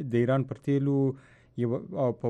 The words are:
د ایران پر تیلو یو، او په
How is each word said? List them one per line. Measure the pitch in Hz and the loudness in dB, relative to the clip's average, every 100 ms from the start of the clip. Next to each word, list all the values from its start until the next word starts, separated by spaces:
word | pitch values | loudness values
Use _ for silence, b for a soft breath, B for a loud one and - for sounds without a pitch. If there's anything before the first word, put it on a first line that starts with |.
| 139 | -2
د | 120 | 2
ایران | 120 135 | 2 2
پر | 131 - - | 0 -6 -2
تیلو | 139 139 139 135 135 B B B - | 0 2 2 0 -2 B B B -4
یو، | 120 123 90 95 | -2 -2 -6 -2
او | 127 | -2
په | - 120 | -2 -2